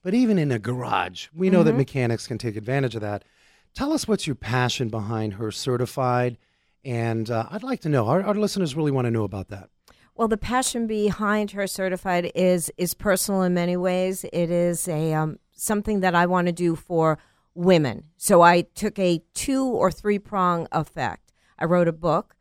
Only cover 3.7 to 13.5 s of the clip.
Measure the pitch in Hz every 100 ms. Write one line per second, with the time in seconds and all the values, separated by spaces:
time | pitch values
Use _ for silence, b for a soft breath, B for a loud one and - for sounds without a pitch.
3.7 | - 277 311 - 202 156 123 107 123 123
4.7 | - 113 110 104 113 107 98 110 - 131
5.7 | 123 123 - 127 123 123 120 _ _ _
6.7 | _ 139 117 117 113 110 113 113 196 262
7.7 | 254 156 139 107 170 196 202 208 202 165
8.7 | 147 151 135 120 113 101 98 92 98 -
9.7 | _ b b b - 220 214 - 254 254
10.7 | 240 226 214 208 185 208 214 202 196 196
11.7 | - 190 180 190 175 175 - 185 180 -
12.7 | - 175 - 208 190 - 190 180